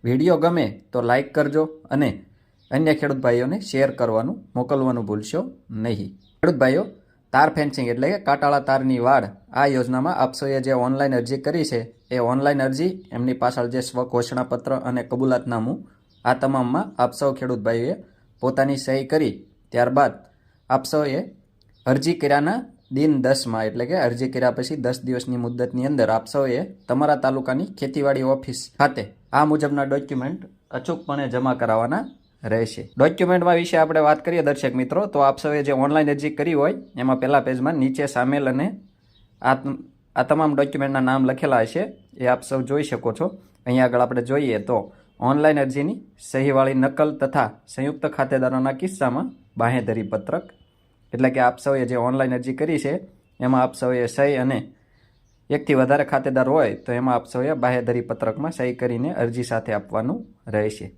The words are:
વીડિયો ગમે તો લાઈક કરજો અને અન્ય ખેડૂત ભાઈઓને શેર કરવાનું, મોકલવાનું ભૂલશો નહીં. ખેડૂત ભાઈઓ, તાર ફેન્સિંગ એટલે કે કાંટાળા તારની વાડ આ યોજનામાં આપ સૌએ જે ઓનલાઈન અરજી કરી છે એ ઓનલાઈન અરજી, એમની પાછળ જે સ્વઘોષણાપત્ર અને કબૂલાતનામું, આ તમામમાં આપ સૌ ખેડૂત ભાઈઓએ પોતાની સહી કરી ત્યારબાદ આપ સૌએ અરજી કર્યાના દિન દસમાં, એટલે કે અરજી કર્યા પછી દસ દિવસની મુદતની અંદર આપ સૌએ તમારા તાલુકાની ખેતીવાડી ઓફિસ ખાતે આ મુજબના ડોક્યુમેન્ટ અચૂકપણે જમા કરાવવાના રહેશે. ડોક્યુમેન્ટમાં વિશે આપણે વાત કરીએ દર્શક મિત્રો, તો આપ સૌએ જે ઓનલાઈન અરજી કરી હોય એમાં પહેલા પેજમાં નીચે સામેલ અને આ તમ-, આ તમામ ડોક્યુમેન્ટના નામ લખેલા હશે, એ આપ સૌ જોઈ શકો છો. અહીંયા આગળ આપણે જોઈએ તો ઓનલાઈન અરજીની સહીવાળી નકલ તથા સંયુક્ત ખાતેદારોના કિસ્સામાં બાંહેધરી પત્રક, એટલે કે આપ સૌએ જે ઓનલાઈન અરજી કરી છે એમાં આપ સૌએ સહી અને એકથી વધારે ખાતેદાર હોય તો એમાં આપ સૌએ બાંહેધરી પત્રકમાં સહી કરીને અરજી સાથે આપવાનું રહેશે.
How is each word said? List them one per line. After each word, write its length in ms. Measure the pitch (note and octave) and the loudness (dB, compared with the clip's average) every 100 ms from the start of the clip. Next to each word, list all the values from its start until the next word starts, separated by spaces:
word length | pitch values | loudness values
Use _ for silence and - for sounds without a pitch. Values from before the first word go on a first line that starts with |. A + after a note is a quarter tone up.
વીડિયો 340 | A#2 C3 E3+ D#3+ | 2 2 4 4
ગમે 260 | E3 F3 A2+ - _ | 4 2 0 -4 _
તો 60 | B2+ | -2
લાઈક 260 | A#2+ B2+ C#3+ | 2 2 2
કરજો 280 | D3+ D3 D3 D#3 - - | 0 2 0 -2 -6 -4
અને 200 | C3+ C3 F#2+ - _ _ _ _ | 0 0 -2 -14 _ _ _ _
અન્ય 220 | C3 D#3 D3+ | 0 2 2
ખેડૂત 220 | C#3+ C3+ | 0 0
ભાઈઓને 320 | B2 A#2+ B2+ G3+ | 2 2 0 -4
શેર 300 | - C3+ C3+ - | -4 0 0 0
કરવાનું, 380 | A#2+ A2 B2 - - | 0 0 -2 -8 -8
મોકલવાનું 520 | B2 B2 C#3 C3 A#2+ G#2 | -6 -2 0 0 0 -2
ભૂલશો 320 | G#2+ G#2 D#3 B3+ - _ A2 | -6 -4 -6 -6 -12 _ -6
નહીં. 280 | A#2 G2+ F#2+ - _ _ | -4 -4 -6 -14 _ _
ખેડૂત 200 | F3 C#3+ | 0 4
ભાઈઓ, 240 | C3 D3 A#3 - _ _ _ | 4 2 -2 -10 _ _ _
તાર 160 | C3 D#3 D#3 | 4 4 2
ફેન્સિંગ 320 | D3 C3+ A#2+ | -2 -2 -4
એટલે 140 | A#2+ C#3 | -2 -2
કે 60 | G3+ G3 | -2 0
કાંટાળા 360 | C#3+ C#3+ C#3+ C3+ | 0 2 2 2
તારની 320 | C3+ C3 B2+ A#2+ | 0 2 2 4
વાડ 180 | C3+ G#2 - - B2+ | 4 2 -10 -8 0
આ 60 | C#3+ | 2
યોજનામાં 500 | C3 B2 B2+ D3+ - | 2 0 -2 -2 0
આપ 100 | C3 - | -2 -2
સૌએ 220 | C#3 C3+ C3 | -4 -2 0
જે 60 | C3 B2 | 0 0
ઓનલાઈન 320 | C3+ C#3 B2+ | 0 0 0
અરજી 220 | A#2+ C3 C#3+ | -2 -4 -2
કરી 200 | E3 D3+ | -2 -2
છે 100 | A#2+ A#2 _ _ | -4 -6 _ _
એ 80 | B2+ A#2+ | -2 0
ઓનલાઈન 300 | C3 C#3+ C#3 C3+ | 2 2 2 0
અરજી, 240 | C3+ F3+ F#3 - | 0 -2 -4 -10
એમની 280 | B2 B2 B2+ | -4 -2 0
પાછળ 260 | B2 B2+ A#2+ | -2 0 -4
જે 60 | B2+ | -4
સ્વઘોષણાપત્ર 920 | B2 B2 B2 A#2+ A#2+ B2+ B2+ B2 B2+ C3 B2+ | -4 -4 -2 -2 -2 -4 -4 -4 -4 -4 -2
અને 140 | B2 A#2 | -6 -4
કબૂલાતનામું, 680 | B2+ C3 B2 B2 A#2 A2+ - - _ _ _ | -2 0 0 0 -4 -2 -6 -10 _ _ _
આ 100 | B2 | 0
તમામમાં 600 | C3 C3+ C3+ B2 D3 G3 - | 2 2 0 0 -2 -4 0
આપ 100 | B2 | -2
સૌ 180 | - C#3 | 2 -2
ખેડૂત 280 | C3 B2+ A#2+ G#2+ | -2 -4 -2 0
ભાઈઓએ 280 | A#2 B2 G3 - _ _ _ | 0 -2 -6 -10 _ _ _
પોતાની 380 | B2 C3 C3+ C3+ - | -2 2 0 0 -2
સહી 180 | C3+ B2+ | -2 0
કરી 220 | D#3 C3+ - - _ _ | 0 0 -4 -16 _ _
ત્યારબાદ 400 | A#2+ B2 C3+ C3 - - _ _ _ _ | 0 2 4 2 0 -20 _ _ _ _
આપ 140 | C3 | -2
સૌએ 360 | C3 D3+ D3 C3+ A#3 - _ _ _ _ - | 0 0 0 -2 -6 -14 _ _ _ _ 0
અરજી 340 | C3+ E3 E3+ | 0 0 0
કર્યાના 360 | C#3+ C#3+ D3+ A3+ - _ _ | 2 2 2 -2 -6 _ _
દિન 240 | C3 D#3 C#3 | 0 2 2
દસમાં, 440 | C3 C3+ A#2+ A2+ A2 | 2 0 0 -4 -4
એટલે 180 | A#2 B2 | -4 -4
કે 100 | F3+ B2 | 0 0
અરજી 240 | A#2+ C3 | -2 -4
કર્યા 220 | C3 B2 A#2 | 0 0 0
પછી 260 | B2+ D3+ | -6 -4
દસ 140 | B2 B2+ B2 | -4 -4 -4
દિવસની 340 | B2 B2+ B2 | -4 -4 -4
મુદતની 440 | A#2+ A#2+ B2 B2 C3 | -4 -4 -4 -2 -2
અંદર 200 | C#3+ G#2+ | 0 2
આપ 160 | A2+ - | 0 0
સૌએ 340 | C#3+ C3+ B2 F#3+ - - | -2 0 -2 -4 -12 -4
તમારા 340 | C3+ D3+ C#3+ | 0 2 2
તાલુકાની 480 | C3 C3+ C3 C3 G3 - | 2 0 -2 -4 -4 -6
ખેતીવાડી 520 | C3+ C#3+ C#3 C3+ C3 | -6 0 0 2 0
ઓફિસ 260 | C3+ C3+ A#2+ - - | 0 -2 -10 -12 2
ખાતે 260 | C#3+ C3 G2+ - _ | 2 2 -10 -12 _
આ 120 | C3+ D3+ | 2 4
મુજબના 340 | D3+ D3 C#3+ | 2 0 0
ડોક્યુમેન્ટ 580 | C#3 C#3 C3+ C3 C3 F#3+ - _ _ B2+ | 0 -2 -2 -6 -4 -8 -14 _ _ -10
અચૂકપણે 480 | B2+ E3 - C#3+ C3+ | -6 -8 -6 -6 -2
જમા 280 | B2+ C3 B2+ | -2 -2 0
કરાવવાના 440 | A#2 A2 A#2 F3+ - - _ _ | 0 0 2 -2 -4 -14 _ _
રહેશે. 400 | A2 A2+ A2+ - G#2 - | -2 0 -2 -6 -12 2
ડોક્યુમેન્ટમાં 600 | D#3 - F3+ F3+ F3+ E3+ | 2 4 2 4 4 4
વિશે 160 | E3+ E3 | 4 2
આપણે 220 | D#3+ D#3+ | 4 6
વાત 200 | D3+ D3+ | 4 4
કરીએ 180 | E3+ E3+ | 2 0
દર્શક 320 | C#3+ C#3 C3+ B2+ | 0 0 -2 -2
મિત્રો, 200 | B2+ D#3 G3+ | -2 -2 0
તો 120 | D3 | 4
આપ 180 | C#3 C#3 | 4 2
સૌએ 220 | D#3 D3 | -2 0
જે 100 | C#3+ | 0
ઓનલાઈન 380 | C3+ C#3 D#3 D3 | 2 2 4 2
અરજી 200 | C#3+ D3 D3+ | 0 -2 -2
કરી 180 | D3+ D3+ | 0 2
હોય 140 | D3 - - - | 2 0 -10 -4
એમાં 240 | B2+ C3 | 0 0
પહેલા 220 | C3 C#3 C3 | 4 2 2
પેજમાં 300 | B2+ C#3 E3 | -2 0 0
નીચે 240 | C3 C3 C#3 | 0 0 -2
સામેલ 420 | B2 B2 C#3+ C3 | 0 0 0 0
અને 140 | B2+ F3 G3 - _ _ _ _ _ | 0 -2 -6 -18 _ _ _ _ _
આ 120 | B2+ | 0
તમ-, 260 | C3 C#3 C3 - _ _ - | 0 -2 -10 -12 _ _ -4
આ 80 | |
તમામ 280 | C3 D3+ D#3 | 0 2 2
ડોક્યુમેન્ટના 500 | C#3 C#3+ C#3 C#3 C3+ B2+ | 2 0 -2 -2 0 2
નામ 180 | C3+ C3 | 2 2
લખેલા 340 | C3 C#3+ B2+ | 0 2 2
હશે, 180 | A2+ E3 A3+ - _ - | 2 -2 -4 -8 _ -4
એ 80 | B2+ | 0
આપ 160 | B2 | 0
સૌ 180 | - C3+ | -2 -4
જોઈ 240 | B2+ C#3+ D3+ | -2 -2 -2
શકો 200 | A#2 A#2+ | -4 -4
છો. 140 | G#2 F3+ - - _ - | -2 -4 -6 -20 _ 0
અહીંયા 220 | B2+ B2+ | 2 4
આગળ 160 | B2 | 4
આપણે 180 | B2 B2 | 2 0
જોઈએ 360 | A#2+ C#3 C#3 G#2+ G2+ | 0 0 0 -2 0
તો 80 | A#2 F#2+ - _ _ | -2 -2 -18 _ _
ઓનલાઈન 400 | B2 C#3+ D#3 D3 | 0 4 4 4
અરજીની 340 | C3+ C3+ D3+ B3 - _ - | 0 -2 -4 -6 -12 _ -6
સહીવાળી 500 | C3 C#3 C3+ C3+ C3 | -2 2 4 2 2
નકલ 260 | C3 - D3+ - | 0 2 -2 0
તથા 300 | C3+ D3+ A2 - _ | -2 0 -2 -4 _
સંયુક્ત 380 | - C#3 D3+ D3+ D3 | -6 -6 -4 -6 -2
ખાતેદારોના 640 | C3 C3+ B2+ C3 C3 C3 | 0 0 0 0 -2 -2
કિસ્સામાં 480 | F#3 F#3+ C3 B2+ - - _ - | -6 -2 -2 -2 -6 -12 _ -2
બાંહેધરી 520 | A#2 B2+ G#2+ A2+ G2+ | 0 0 -2 -4 -4
પત્રક, 340 | A2 - E3+ - _ _ _ _ _ _ | -6 -4 -6 -6 _ _ _ _ _ _
એટલે 160 | B2 C3 | 0 0
કે 100 | C3 | 4
આપ 180 | B2 B2 | 2 2
સૌએ 200 | C#3 C#3 B2 | -2 0 0
જે 60 | B2 | 0
ઓનલાઈન 380 | A#2+ C3+ C3 B2 | 0 0 0 -2
અરજી 200 | B2 C3 | -4 -4
કરી 200 | D#3 D3+ | -2 -2
છે 80 | C#3 F3 - _ _ _ | -2 -6 -8 _ _ _
એમાં 220 | B2+ C3 | 0 2
આપ 120 | B2+ | 2
સૌએ 320 | - B2+ B2 A#2 | 0 -2 0 -2
સહી 260 | - C#3+ C3+ | 0 0 2
અને 160 | B2+ A#2+ - - _ _ _ _ _ _ _ | 0 -2 -6 -20 _ _ _ _ _ _ _
એકથી 260 | D3 D3 C3+ | -4 2 2
વધારે 240 | B2+ C#3+ | 4 2
ખાતેદાર 440 | C3+ C#3 C3 C3 B2+ | 2 0 0 0 2
હોય 280 | D#3 A#2+ - | 4 2 -2
તો 60 | - | -4
એમાં 220 | A#2+ B2+ B2 | -2 0 0
આપ 100 | A#2 | -2
સૌએ 260 | B2 C#3 C#3+ | -4 -2 0
બાંહેધરી 420 | B2 B2+ A#2+ B2 A#2+ | 0 0 0 -4 -4
પત્રકમાં 480 | A2+ A2+ A2 D#3 F3 | -4 -4 -4 -6 -4
સહી 160 | B2+ B2+ | -4 -2
કરીને 300 | B2 A#2 C#3 - | -4 -2 -4 -2
અરજી 240 | A#2 A#2+ B2 | -2 -2 -4
સાથે 220 | A2+ A2 | -4 -2
આપવાનું 440 | G#2 - G#2+ A#2 G#3 - _ - | -6 -4 -4 -4 -6 -10 _ -4
રહેશે. 400 | G#2+ G#2+ - F#2+ | -2 -2 -4 -14